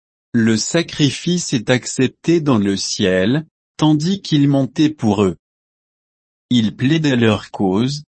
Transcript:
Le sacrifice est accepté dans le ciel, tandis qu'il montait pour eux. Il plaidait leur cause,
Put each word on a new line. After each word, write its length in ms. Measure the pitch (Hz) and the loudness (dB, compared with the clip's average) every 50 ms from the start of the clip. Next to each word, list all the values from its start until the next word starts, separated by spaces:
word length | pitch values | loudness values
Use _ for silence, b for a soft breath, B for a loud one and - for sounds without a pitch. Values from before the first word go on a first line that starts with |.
| _ _ _ _ _ _ - | _ _ _ _ _ _ -2
Le 240 | 117 113 113 110 | 0 2 2 0
sacrifice 1000 | 107 - - - 165 170 165 - - 151 135 113 - - 170 180 175 - - 151 | 0 -2 -2 -2 -2 -2 -4 -2 0 0 0 0 -2 -4 -2 -2 -2 -2 -2 -4
est 160 | 120 104 - | -4 0 0
accepté 720 | 127 120 - - - - 131 120 - _ - - 170 175 | 0 0 -2 -4 -2 -2 -2 -2 -2 _ -2 0 0 0
dans 180 | 151 143 127 107 | 2 2 2 2
le 180 | 98 101 98 | 2 0 -2
ciel, 680 | 98 - - - - 107 92 92 92 92 107 131 156 160 - _ _ _ _ _ | -2 -4 -6 -4 -2 0 0 2 2 2 0 0 -2 -4 -8 _ _ _ _ _
tandis 440 | - 156 156 151 147 151 180 202 202 | 0 2 2 2 2 0 -2 -2 -4
qu'il 260 | - - 160 147 143 | -2 0 0 2 2
montait 440 | 143 139 139 135 110 - - 151 151 | 2 2 2 0 -2 0 0 0 0
pour 340 | 151 - - 107 98 104 101 | 0 0 0 0 2 2 2
eux. 120 | 92 82 - _ _ _ _ _ _ _ _ _ _ _ _ _ _ _ _ _ _ _ _ _ - | 0 0 -4 _ _ _ _ _ _ _ _ _ _ _ _ _ _ _ _ _ _ _ _ _ -2
Il 260 | 123 123 110 101 - | 0 0 0 0 -2
plaidait 400 | - 123 135 160 165 156 143 131 | -2 -2 0 0 0 0 0 2
leur 340 | 120 117 110 104 98 - - | 2 2 2 2 0 -2 -8
cause, 540 | - - 104 92 92 101 120 131 143 151 147 _ _ _ | -6 -2 -2 0 0 0 0 -2 -4 -8 -12 _ _ _